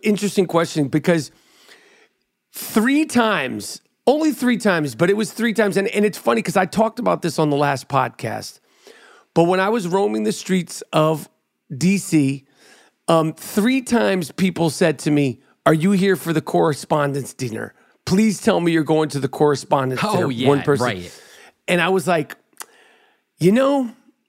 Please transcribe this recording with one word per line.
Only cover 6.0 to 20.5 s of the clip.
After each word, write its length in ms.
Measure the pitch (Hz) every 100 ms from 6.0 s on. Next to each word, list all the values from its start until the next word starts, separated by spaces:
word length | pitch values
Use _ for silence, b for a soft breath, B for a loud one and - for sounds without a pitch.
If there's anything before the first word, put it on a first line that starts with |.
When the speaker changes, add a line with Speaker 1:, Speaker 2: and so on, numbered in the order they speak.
Speaker 1:
it's 140 | 208 -
funny 240 | - 233
'cause 140 | - 190
I 100 | 190
talked 320 | 196 220 -
about 240 | 190 170
this 160 | 170 147
on 100 | 151
the 80 | 143
last 320 | 147 135 -
podcast. 720 | 135 120 - 113 107 - - b b b b b b b
But 100 | 165
when 160 | 170 185
I 80 | 196
was 160 | 233 175
roaming 360 | 190 208 220
the 80 | 214
streets 500 | - - 185 165 - -
of 380 | 160 156 156 - _ _ _ -
D 220 | 131 175 196
C, 460 | - 160 135 139 _ b b b b b -
um, 260 | 165 160
three 480 | 156 - 214 220 262
times 500 | 247 233 208 185 139
people 380 | - 185 170 165
said 280 | - 170 160
to 100 | 165
me, 280 | 147 139 113 b b
"Are 100 | -
you 180 | 160 180
here 240 | 196 196 185
for 160 | 165
the 80 | 160
correspondence 920 | - 175 165 139 - 156 143 139 123
dinner? 400 | - 123 110 110 _ b b
Please 360 | - 185 220 185
tell 200 | - 175
me 120 | 170
you're 100 | 160
going 260 | 147 156 156
to 100 | 143
the 80 | 131
correspondence 720 | - 151 139 - 143 131 127
Speaker 2:
Oh, 100 | 208 202
Speaker 1:
dinner." 140 | -
Speaker 2:
yeah, 160 | 117
Speaker 1:
One 140 | 127